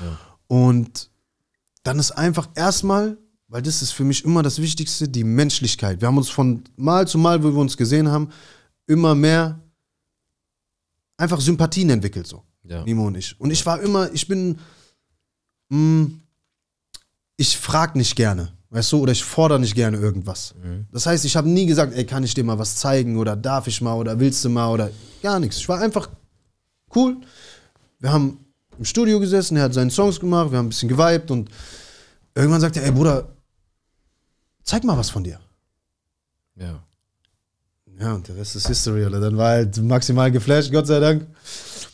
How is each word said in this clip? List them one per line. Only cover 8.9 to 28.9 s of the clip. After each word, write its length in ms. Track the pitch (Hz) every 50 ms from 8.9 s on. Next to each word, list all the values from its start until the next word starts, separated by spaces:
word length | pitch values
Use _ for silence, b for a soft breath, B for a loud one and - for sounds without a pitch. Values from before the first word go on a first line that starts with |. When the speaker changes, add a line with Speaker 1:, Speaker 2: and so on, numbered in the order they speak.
| 156 160 165 160 151
Speaker 2:
mehr 440 | 143 147 156 160 165 165 160 156 160 - _ _ _ _ _ _ _ _ _ _ _ _ _ _ _ _ _ _ _ _ _ _ _ _ _ _ _ _ _ _
einfach 240 | - 160 170 175 151
Sympathien 480 | 131 147 175 156 165 160 160 185 190 160
entwickelt, 360 | 127 110 95 101 - 95 85
so. 160 | - - - _ _ _ _ _
Speaker 1:
Ja. 220 | 87 85 85 80
Speaker 2:
Nimo 220 | 110 113 113 107
und 80 | 104 95
ich. 240 | 90 92 - - -
Und 100 | - 143
ich 140 | 156 160 -
war 160 | 170 165 170
immer, 320 | 202 202 202 196 185 170 -
ich 160 | 151 - -
bin, 300 | 196 190 185 180 160 160 B B B B B B B B B _ _ _ _ _ _ _ _ _ _ _ _ -
mm, 340 | 139 147 156 156 160 160 156 147 - - _ _ _ _ _ _ _ _ _ _ _ _ _ _ - - _ _ _ _ _ _ _
ich 200 | - 143 - -
frag 400 | - - - 151 156 165 160 160
nicht 180 | 139 120 - -
gerne, 380 | - 117 107 98 90 85 85 - - _ -
weißt 220 | 113 117 117 - -
du, 60 | 147
oder 140 | 139 131 123
ich 120 | - -
fordere 340 | - - - 160 156 151 135
nicht 160 | 127 110 107
gerne 220 | 123 117 110 107
irgendwas. 580 | 104 104 107 95 98 90 104 92 - - - - - 90
Speaker 1:
Mhm. 240 | 90 87 95 104 - -
Speaker 2:
Das 140 | 123 -
heißt, 180 | 165 170 160 -
ich 100 | 139 127
hab 120 | 160 147
nie 180 | 160 175 185 196
gesagt, 280 | 170 156 147 151 131 117
"Ey, 100 | 123 123
kann 200 | - 131 135 131
ich 100 | 117 -
dir 100 | 135 123
mal 140 | 117 110 107
was 180 | 107 - -
zeigen 400 | - - 139 139 135 123 120 113
oder 200 | 110 110 107 104
darf 300 | 104 113 131 135 135 131 127
ich 120 | 110 -
mal 140 | 123 117 113
oder 260 | 113 117 113 110 117
willst 240 | 131 135 131 - -
du 60 | 123
mal?" 180 | 120 120 117 117
oder 200 | 113 113 107 101 107 - - - - - -
gar 180 | 202 202 185
nichts. 160 | 160 107 -
Ich 120 | - - -
war 120 | 262 277
einfach 300 | 302 226 214 214 - - - - _ _ _ _ _ _ _ _ _ _ _ _ _ _ -
cool. 220 | 240 254 254 254 254 B B B B B B B B B B B B _ _ _ _
Wir 120 | - 135 147
haben 320 | 151 139 135 139 - - _ _ _ _ _ -
im 80 | - 117
Studio 340 | -